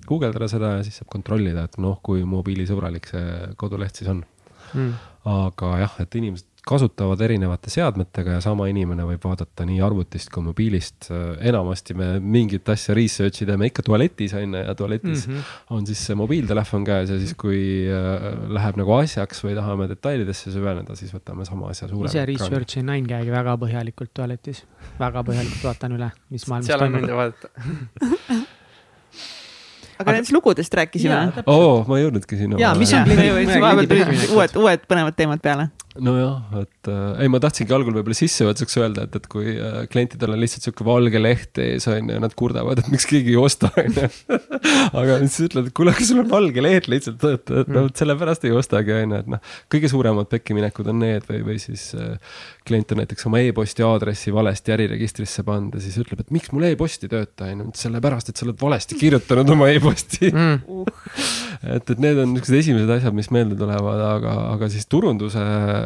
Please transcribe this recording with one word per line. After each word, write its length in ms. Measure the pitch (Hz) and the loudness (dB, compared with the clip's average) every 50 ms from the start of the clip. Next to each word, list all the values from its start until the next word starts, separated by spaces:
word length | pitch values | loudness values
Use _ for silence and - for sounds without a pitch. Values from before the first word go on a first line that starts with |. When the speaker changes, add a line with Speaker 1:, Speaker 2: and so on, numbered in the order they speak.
| - | -8
Speaker 1:
Guugeldada 420 | - 147 165 147 113 107 110 113 | -4 -4 -2 -2 -2 -2 -4 -4
seda 260 | 104 107 110 107 107 101 | -4 -2 -2 -2 -2 -2
ja 60 | 98 101 | -2 -4
siis 140 | 104 - | -6 -10
saab 120 | - - - | -14 -16 -12
kontrollida, 540 | - 104 92 - 107 110 104 90 85 85 82 | -12 -10 -6 -2 -2 0 0 0 -2 -4 -6
et 120 | 87 - | -6 -6
noh, 220 | - 92 95 98 - | -4 -4 -4 -4 -4
kui 220 | - - 98 92 90 | -4 -2 -2 -2 0
mobiilisõbralik 840 | 90 95 92 92 98 98 95 92 92 101 98 95 87 85 85 - - | -2 -2 -4 -4 -4 -4 -4 -4 -4 -4 -4 -4 -6 -8 -8 -10 -10
see 420 | - 92 87 87 85 87 90 95 98 | -8 -8 -6 -6 -8 -8 -10 -12 -12
koduleht 400 | - 107 104 98 95 98 98 - | -10 -8 -8 -6 -6 -8 -8 -10
siis 140 | - 98 95 | -8 -4 -4
on. 140 | 95 90 85 _ _ _ _ _ _ _ - - - | -4 -4 -6 _ _ _ _ _ _ _ -16 -8 -4
Speaker 2:
Mm. 200 | 135 131 123 117 113 - - - _ - | -4 -4 -4 -4 -8 -12 -18 -18 _ -4
Speaker 1:
Aga 480 | 110 101 98 95 92 - - 90 90 90 90 | -2 0 0 0 -2 -4 -4 -4 -2 -2 0
jah, 180 | 98 101 - - | -2 -2 -4 -6
et 160 | 90 - - | -8 -6 -6
inimesed 300 | 117 117 104 92 87 - _ _ _ - | -6 -6 -6 -8 -10 -14 _ _ _ -4
kasutavad 560 | - 135 143 135 110 - - 101 95 95 92 110 | 0 2 2 2 2 0 0 0 0 0 2 2
erinevate 460 | 113 113 101 95 90 87 - - - | 0 2 2 0 0 -2 -4 -6 -6
seadmetega 600 | - 165 175 143 101 98 92 - - - 90 90 87 | -4 -2 0 0 0 -2 -4 -4 -4 -4 -2 -2 -2
ja 60 | 87 | -2
sama 240 | 87 110 107 104 98 | 0 -2 -2 0 -2
inimene 380 | 98 101 101 92 87 87 87 85 | -2 0 -2 -2 -2 -2 -4 -4
võib 160 | 85 87 85 - | -4 -4 -4 -4
vaadata 400 | 92 90 87 85 - _ - 87 | -4 -4 -4 -6 -8 _ -6 -4
nii 140 | 87 92 92 | -2 0 2
arvutist 480 | 95 104 - 90 87 - - 87 - - | 2 2 2 0 -2 -4 -6 -12 -12 -10
kui 120 | - 90 85 | -8 -6 -6
mobiilist. 640 | 82 82 - 110 113 104 90 - - _ _ - - 87 87 87 85 85 78 | -6 -2 -2 0 0 0 -2 -2 -4 _ _ -14 -10 -8 -8 -6 -8 -8 -2
Enamasti 560 | 98 120 120 107 90 90 92 90 - - 90 | 0 0 2 2 0 -2 -4 -6 -8 -10 -6
me 120 | 90 92 90 90 | -4 -2 -2 -2
mingit 500 | 98 95 101 110 120 117 104 98 92 - - | -2 0 2 2 2 2 2 -2 -4 -2 -2
asja 260 | 107 104 - - 104 | -2 -2 0 0 2
research 480 | 110 117 107 - - 101 98 - - 110 | 2 2 0 0 0 -2 -2 -2 -4 -4
ida, 120 | 98 101 | -2 0
me 120 | 95 104 127 | 0 0 -2
ikka 140 | - - - | -2 -2 0
tualetis, 460 | - 107 107 139 180 - - 107 98 104 | 2 2 2 2 0 -2 -4 -6 -6 -4
on 200 | 101 104 98 95 | -6 -6 -6 -6
ju, 80 | 92 98 | -6 -6
ja 100 | 104 98 | -6 -6
tualetis 520 | - 101 101 107 110 - 180 156 143 95 | -6 -4 -4 -4 -4 -4 -4 -4 -4 -4
Speaker 3:
Mhm. 100 | 117 135 143 139 - - - _ - | -6 -8 -10 -10 -12 -16 -18 _ -8
Speaker 1:
on 160 | 120 110 101 | -6 -6 -4
siis 140 | 101 107 - - | -6 -6 -8 -6
see 100 | - 107 | -4 -4
mobiiltelefon 680 | 101 104 110 151 170 127 101 107 110 107 - - 101 101 | -2 -2 -2 -2 -2 -2 -2 -2 -2 -2 -2 -4 -4 -2
käes 260 | 104 101 95 92 95 | 0 0 0 0 -2
ja 100 | 98 95 | -2 -4
siis, 140 | 95 - - | -4 -6 -8
kui, 520 | - - 104 98 98 98 95 95 95 92 | -6 -4 -2 -2 0 0 -2 -2 -2 -2
äh, 400 | 95 95 92 92 92 95 92 104 104 113 113 107 104 | -2 -2 -2 -2 -2 -4 -4 -6 -8 -8 -8 -8 -6
läheb 240 | 104 107 104 104 95 | -4 -2 -2 -2 -2
nagu 140 | 101 98 95 110 | -2 2 2 4
asjaks 460 | 131 151 151 - 110 101 - - - - | 2 2 0 -2 -4 -6 -6 -8 -10 -6
või 120 | 101 101 | -6 -6
tahame 320 | 104 101 104 101 98 95 | -4 -4 -4 -2 -2 -4
detailidesse 640 | 90 101 - - 139 143 127 104 95 98 - - 98 | -4 -6 -6 -6 -4 -2 -2 -2 -4 -6 -8 -8 -8
süveneda, 440 | 95 98 98 101 92 87 98 98 104 | -6 -4 -4 -4 -4 -6 -8 -12 -14
siis 160 | 98 101 95 92 | -14 -14 -14 -14
võtame 300 | 95 - - 95 92 95 | -14 -14 -12 -12 -12 -10
sama 220 | 90 95 98 95 95 | -10 -10 -10 -10 -10
asja 160 | 92 - 98 | -10 -10 -10
suurema 240 | 92 101 104 101 - | -8 -6 -6 -4 -4
Speaker 3:
Ise 80 | 151 156 135 | -2 -2 -2
Speaker 1:
ekraani. 120 | 131 139 | -2 -4
Speaker 3:
research 420 | 131 104 92 139 135 120 - - | -4 -4 -4 -4 -4 -4 -6 -6
in 80 | 135 127 | -6 -4
nine 220 | 135 143 139 131 | -4 -4 -4 -4
käegi 240 | 117 120 117 117 117 | -4 -4 -4 -4 -2
väga 240 | 120 123 123 123 120 | -2 -2 -2 -2 -2
põhjalikult 540 | 117 120 117 117 120 117 113 - - 127 117 - | -2 -2 -4 -4 -4 -6 -8 -10 -12 -14 -12 -10
tualetis. 500 | - 127 120 123 120 - 143 135 - - _ _ - - - - - | -8 -8 -8 -8 -10 -10 -14 -14 -14 -16 _ _ -20 -20 -16 -8 -6
Väga 240 | 127 123 120 123 120 | -4 -4 -4 -4 -4
põhjalikult 400 | 123 120 120 123 120 - - - | -4 -2 -4 -4 -4 -6 -6 -6
vaatan 280 | 131 120 - - 123 123 | -6 -6 -6 -6 -6 -6
üle, 160 | 120 120 117 - _ _ - | -6 -6 -8 -10 _ _ -12
mis 180 | 135 117 - | -12 -10 -8
maailmas 200 | - 127 120 123 | -6 -6 -4 -2
Speaker 2:
Seal 140 | 120 151 139 | 0 0 2
on 100 | 139 135 | 2 2
Speaker 3:
toimub. 100 | 127 131 | 2 0
Speaker 2:
nende 140 | 127 127 120 | -2 -2 -2
vaadata. 320 | 120 123 117 113 _ - - | 0 -2 -2 -4 _ -20 -20
<laughs> 1080 | - - 117 135 170 147 127 113 - - 294 240 302 392 - - 254 226 262 - - _ _ _ _ _ _ _ _ _ _ _ - - - - - - - - - - - - - - - - - | -16 -12 -10 -10 -8 -10 -10 -12 -8 -4 -2 -2 -2 -2 -2 -4 -4 -4 -4 -6 -12 _ _ _ _ _ _ _ _ _ _ _ -20 -20 -18 -18 -18 -20 -20 -20 -20 -20 -20 -20 -20 -20 -20 -20 -10
Speaker 4:
Aga 140 | - 196 190 | -4 0 2
Speaker 3:
Aga 20 | 220 | 2
Speaker 4:
nendest 200 | 226 240 - 277 | 2 2 4 2
lugudest 400 | 339 - 247 180 - 165 - - | 4 6 4 4 4 0 -2 0
rääkisime. 320 | 185 160 170 - 175 - 156 | 0 0 0 0 0 2 2
Speaker 3:
Jaa, 220 | 151 143 160 180 | 2 4 2 0
täpselt. 160 | 165 - 220 135 | -2 0 2 6
Speaker 1:
Oo, 300 | 147 156 175 160 131 113 110 123 | 6 8 8 8 8 6 4 2
ma 80 | 135 | 2
ei 60 | 135 147 | 2 2
jõudnudki 320 | 156 123 101 - - 107 | 2 2 -2 -4 -4 -4
sinna. 220 | 98 104 104 104 101 | -2 -2 0 2 2
Speaker 3:
Jaa, 140 | 233 214 165 | 4 4 4
mis 140 | 165 233 - 208 | 4 4 6 6
on 60 | - | 6
Speaker 1:
Jaa. 80 | - | 6
Speaker 3:
kliendi-, 160 | - - - 202 | 6 6 6 6
Speaker 4:
Ei, 80 | 202 196 | 6 4
või 140 | 185 190 190 | 4 2 4
siis 140 | 190 165 - | 4 6 6
vahepeal 240 | 226 196 202 196 | 6 6 6 6
Speaker 3:
kliendi 20 | 165 | 6
Speaker 4:
tulid 160 | 196 196 185 170 | 6 4 4 4
Speaker 3:
põhiminekud? 260 | 151 175 226 - 214 | 2 2 2 4 6
Speaker 4:
uued, 200 | 214 185 165 - 185 | 6 4 4 4 4
uued 240 | 220 208 175 165 - - | 4 4 4 4 2 0
põnevad 260 | 185 175 160 151 160 | 2 2 2 0 2
teemad 240 | - 160 151 147 156 | 0 0 0 0 0
peale. 300 | - 151 143 139 156 151 - - - _ - | 0 0 0 0 -2 -4 -6 -10 -20 _ -10
Speaker 1:
Nojah, 460 | 135 127 123 127 127 127 131 135 131 113 101 104 104 | -2 0 0 2 2 2 0 -2 -4 -6 -6 -6 -6
et, 240 | 101 - _ _ - - 104 | -6 -6 _ _ -8 -6 -4
äh, 300 | 101 98 101 101 - 135 | -4 -4 -4 -2 0 2
ei, 40 | 135 127 | 4 4
ma 60 | 127 | 4
tahtsingi 320 | 127 151 151 - 123 101 127 | 2 2 0 0 0 2 2
algul 220 | 135 135 117 113 | 2 2 2 0
võib-olla 180 | 110 101 107 110 | -2 0 -2 0
sissejuhatuseks 640 | - 156 170 - - 117 104 104 - 123 - - | 0 0 0 2 2 2 2 2 0 -2 -2 0
öelda, 300 | 123 117 110 107 101 107 | 0 0 0 -2 -4 -6
et, 80 | 104 - | -6 -8
et 60 | 104 - | -10 -10
kui, 300 | - - 107 104 113 110 | -8 -8 -6 -6 -4 -4
äh, 220 | 110 110 110 107 110 113 113 | -6 -6 -6 -6 -8 -8 -2
klientidel 460 | - 123 123 120 - 113 120 107 110 | 0 0 0 0 -2 -4 -4 -2 0
on 20 | |
lihtsalt 300 | 110 117 113 - - - | 0 0 -2 -2 -6 -8
siuke 180 | 120 113 - 107 | -8 -6 -4 0
valge 320 | 113 123 123 120 117 107 | 2 4 4 4 4 4
leht 400 | 110 110 113 120 117 - - - | 4 4 4 2 2 -2 -6 -6
ees, 300 | 131 127 120 123 123 - 120 | -4 -2 -2 -2 -2 -2 0
on 220 | 107 107 110 113 110 | -2 -2 -2 -4 -4
ju, 60 | 110 | -2
nad 140 | 110 110 - | -2 -4 -2
kurdavad, 400 | - 123 120 120 120 120 120 131 | -2 -2 -2 -2 -2 -2 0 0
et 140 | 127 120 131 139 | 0 2 2 2
miks 140 | 131 - - | 0 2 2
keegi 220 | 151 147 127 120 120 | 2 2 4 6 6
ei 60 | 120 | 6
osta, 300 | 131 139 - - - - - - | 6 4 4 2 0 2 2 2
on 160 | - - 220 | 0 2 2
ju. 120 | - 139 117 - - - - 254 - - - | 0 0 -2 -4 -6 -6 -2 -2 -2 -2 -4
<laughs> 480 | 302 269 - 311 294 269 277 208 - - | -8 -2 0 2 4 4 4 2 2 2
Aga 140 | 127 135 131 127 139 | 2 4 4 4 2
siis 160 | 139 - - 165 | 2 2 0 -2
ütled, 240 | 175 - 131 123 127 | 0 0 -2 -2 -2
et 20 | - | 0
kuule, 220 | - 170 175 - | 2 4 4 4
aga 80 | - 247 | 4 2
sul 160 | 214 254 247 | 2 4 4
on 80 | 233 233 | 4 4
valge 320 | - 208 208 165 123 123 | 2 2 2 2 2 2
leht 240 | 135 165 190 180 - | 2 4 4 4 2
lihtsalt, 400 | - 123 139 - - 113 120 - | 2 -2 -2 -2 -4 -6 0 0
et, 240 | 151 139 123 - - 127 131 131 | 2 0 0 -2 -2 0 0 0
et 80 | - 139 | 2 2
noh, 140 | 127 135 | 2 2
Speaker 2:
Mm. 80 | 135 - | 2 2
Speaker 1:
sellepärast 480 | - 156 151 143 143 175 160 165 160 - | 0 0 0 0 0 0 -2 -2 0 0
ei 80 | 123 113 | 2 2
ostagi, 400 | 120 120 - - 107 107 104 107 | 2 2 2 0 0 2 2 0
on 220 | 110 110 107 104 | 0 0 0 -2
ju, 60 | 101 101 | -4 -4
et 80 | 113 127 | -4 -6
noh, 80 | 110 - - - - - - - | -8 -8 -10 -20 -18 -8 -2 0
kõige 160 | 151 151 147 | 0 2 2
suuremad 400 | 131 135 123 113 107 104 101 - | 2 4 4 4 2 2 0 -2
pekkiminekud 640 | - 113 - - 107 104 107 104 - - 104 107 110 | -2 -4 -2 -2 -2 0 0 -2 -2 -4 -4 -2 0
on 80 | 117 | 0
need 240 | 113 113 110 104 - | 0 0 0 -2 -4
või, 160 | - 110 110 107 107 | -6 -6 -6 -4 -4
või 80 | 107 104 - | -6 -6 -8
siis, 220 | - 107 104 - - - | -10 -12 -12 -12 -12 -10
äh, 240 | 113 113 110 110 95 - - - - - - - _ - - | -10 -8 -8 -10 -10 -12 -18 -20 -20 -20 -20 -20 _ -4 0
klient 240 | 113 110 107 - 110 | 0 0 2 0 -2
on 80 | 107 | -2
näiteks 240 | 104 - 110 - - | -2 -4 -6 -6 -4
oma 160 | 117 107 120 | 0 2 2
e-posti 400 | 123 123 104 110 107 101 - - | 2 2 2 0 -2 -4 -2 0
aadressi 480 | 117 113 113 107 107 107 104 - - 110 101 | 2 2 2 2 0 -2 -4 -4 -4 -2 0
valesti 380 | 107 110 101 101 - - - 110 | 2 2 0 0 -2 -2 -2 0
äriregistrisse 640 | 110 107 101 107 110 113 104 - - 107 - - - 95 104 | 0 0 0 -2 -4 -4 -6 -6 -6 -10 -8 -6 -6 -4 -2
pannud 300 | 104 104 101 101 98 101 | -2 -2 -4 -4 -6 -8
ja 20 | |
siis 160 | 98 98 95 | -8 -6 -4
ütleb, 240 | 107 120 - - - | -6 -6 -6 -6 -8
et 80 | - - | -6 -4
miks 240 | 151 165 - - - | -4 -4 -4 -2 -2
mul 140 | 139 170 175 | 0 2 2
e-post 380 | 156 - 160 156 - - - | 2 0 -2 -4 -4 -6 -8
ei 60 | 98 117 | -4 -4
tööta, 340 | 113 107 - _ - 101 92 | -4 -4 -6 _ -10 -8 -8
on 160 | 98 101 104 | -8 -8 -10
ju, 60 | 113 - | -10 -10
sellepärast, 560 | - - 120 113 117 120 143 139 117 - - | -8 -6 -4 -4 0 0 0 0 0 -6 -8
et 80 | - | -8
sa 80 | - 123 | -6 -6
oled 160 | 120 110 - | -6 -4 -2
valesti 400 | 131 143 147 113 - - - 302 | 0 0 0 0 -2 -6 -4 2
kirjutanud 480 | 143 156 143 123 - - 127 123 139 139 | 4 4 4 4 4 4 4 4 6 6
oma 220 | 156 151 139 139 147 | 6 8 8 6 6
e-posti. 560 | 147 - 151 - - - - - - 185 185 | 6 4 4 2 2 -4 -8 -2 2 2 2
Speaker 2:
Mm. 320 | 156 156 165 160 151 135 - - | 4 4 4 4 2 0 -2 -6
Speaker 4:
Uh. 160 | 190 185 185 220 - - - - - - 285 254 233 233 240 240 185 - - | -10 -6 -6 -6 -6 -8 -18 -14 -8 -6 -4 -4 -4 -6 -8 -10 -12 -10 -8
Speaker 1:
Et, 260 | 123 123 123 - - | -4 -4 -4 -2 -2
et 80 | 123 | 0
need 240 | 107 139 147 147 139 | 2 4 4 4 4
on 140 | 131 127 123 | 4 2 2
niisugused 260 | 127 123 - 127 143 | 0 2 4 4 4
esimesed 320 | 156 160 131 113 107 110 117 123 | 4 4 4 4 4 2 2 2
asjad, 180 | 123 120 104 | 2 0 0
mis 140 | 104 107 - 127 | 0 0 2 2
meelde 240 | 120 117 107 101 | 2 2 2 0
tulevad, 480 | 101 104 104 104 101 101 104 107 107 107 107 107 | -2 -2 -2 0 0 0 0 0 0 0 0 0
aga, 240 | 107 110 113 110 107 110 113 113 | 0 0 -2 -2 -2 -2 -2 -2
aga 160 | 104 110 107 | -2 -2 -2
siis 160 | 104 107 101 | -4 -4 -4
turunduse 560 | - - 165 214 185 117 104 104 104 104 113 101 104 104 104 104 104 104 104 110 | 0 2 2 2 2 0 0 -2 -4 -2 -2 -2 0 0 0 0 0 0 -2 -2